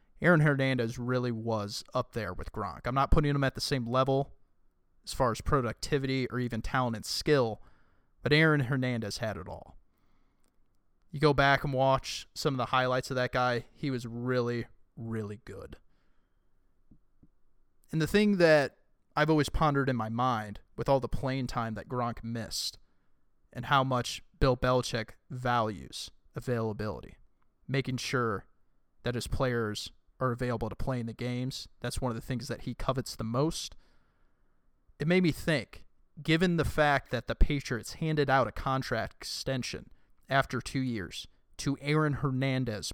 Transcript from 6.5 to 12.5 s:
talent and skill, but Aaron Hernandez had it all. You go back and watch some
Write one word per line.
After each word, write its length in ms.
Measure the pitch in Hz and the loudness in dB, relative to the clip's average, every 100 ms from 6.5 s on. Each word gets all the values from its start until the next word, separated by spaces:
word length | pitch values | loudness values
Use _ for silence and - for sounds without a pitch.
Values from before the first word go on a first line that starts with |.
| 113 | -4
talent 340 | - 135 127 107 | -2 -2 -2 -4
and 100 | - | -6
skill, 560 | - - 147 113 104 - - _ _ _ _ | -4 2 4 2 -2 -12 -20 _ _ _ _
but 100 | - | 2
Aaron 280 | 151 160 151 | 6 6 4
Hernandez 580 | 117 139 127 120 107 - | 2 0 -2 -2 -4 -4
had 180 | 110 87 | -4 -6
it 100 | - | -8
all. 300 | - - - - _ _ _ _ _ _ _ _ _ _ _ _ | -12 -14 -20 -20 _ _ _ _ _ _ _ _ _ _ _ _
You 80 | 143 | 2
go 140 | 147 | 4
back 300 | 143 139 139 | 6 4 4
and 80 | 147 | 2
watch 560 | 131 135 131 - - - | 2 4 2 0 -10 -10
some 220 | - 156 | -4 -2